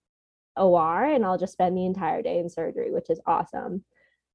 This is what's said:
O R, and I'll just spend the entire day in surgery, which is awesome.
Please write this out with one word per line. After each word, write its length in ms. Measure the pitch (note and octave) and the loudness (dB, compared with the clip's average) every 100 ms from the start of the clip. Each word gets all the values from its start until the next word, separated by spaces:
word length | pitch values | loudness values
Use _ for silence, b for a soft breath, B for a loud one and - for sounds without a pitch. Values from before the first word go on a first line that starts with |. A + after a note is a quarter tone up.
| _ _ _ _ _ - | _ _ _ _ _ 0
O 180 | F#3 | 4
R, 300 | F3 D#3+ F3 | 4 4 0
and 200 | C#4 C#4+ | 2 2
I'll 140 | G3 F3+ | 0 -2
just 140 | F3+ | -4
spend 240 | - F3+ F#3 | -2 0 0
the 100 | F#3 | -2
entire 360 | F#3+ D#3+ E3 | -2 -2 -2
day 160 | E3 F3 | 0 0
in 100 | E3+ | -2
surgery, 420 | E3 E3+ - - | -4 -6 -4 -4
which 180 | F3+ - | -2 -2
is 120 | E3 | -2
awesome. 600 | - E3 E3 - - F#3 - _ _ _ _ | 0 0 -2 -6 -8 -8 -12 _ _ _ _